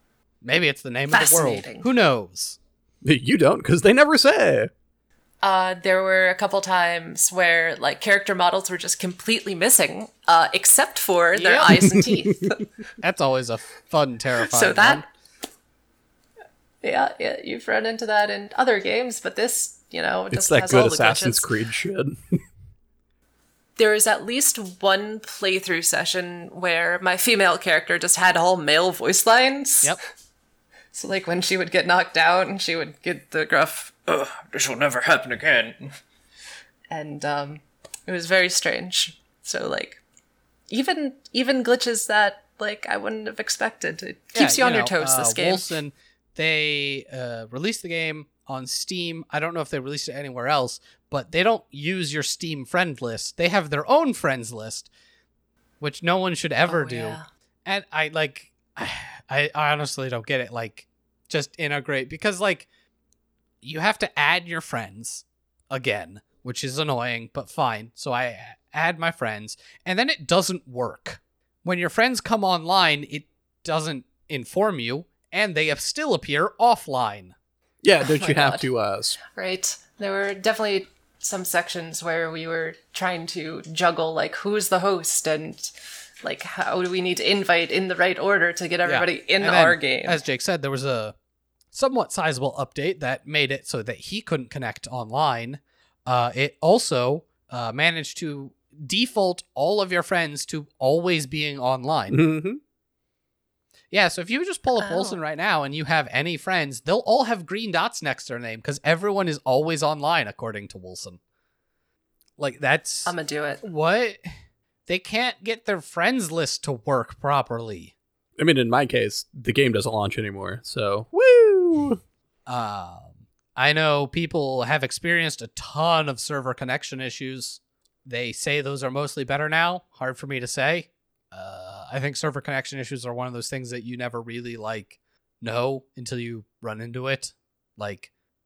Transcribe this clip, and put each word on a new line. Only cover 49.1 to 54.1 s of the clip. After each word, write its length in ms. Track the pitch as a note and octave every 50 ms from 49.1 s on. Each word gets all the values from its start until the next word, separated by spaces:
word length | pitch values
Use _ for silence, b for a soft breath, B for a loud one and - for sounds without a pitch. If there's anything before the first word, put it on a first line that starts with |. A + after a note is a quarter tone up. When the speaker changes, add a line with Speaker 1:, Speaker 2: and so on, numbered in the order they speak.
| E3 D#3+ - -
Speaker 1:
I 100 | D3 D3+
don't 140 | D#3+ E3+ E3+
know 80 | E3
if 80 | D3 -
they 100 | D#3+ C3+
released 300 | B2+ C#3 D3 C#3 - -
it 40 | B2
anywhere 340 | C#3 C#3+ C3+ B2 B2 A#2+
else, 320 | C#3 D3+ C#3 B2+ A#2+ - b b b b b _ _
but 200 | D3 C3+ - -
they 120 | D#3+ E3+ F#3+
don't 200 | A3+ A3+ - - _
use 440 | C#3 C#3+ D3 F3 F#3+ F#3 E3 C#3 D3+
your 100 | D3+ C3+
Steam 420 | - - - F3+ D#3+ D3+ C#3 B2
friend 340 | - - F3 F#3 E3 C3 -
list. 360 | C3 A#2 A2+ A2 - - -
They 120 | - F3 E3+
have 200 | G3+ G3 D#3+ C#3+
their 180 | D3 C#3+ D#3 A3
own 240 | C4+ D#4+ E4 C4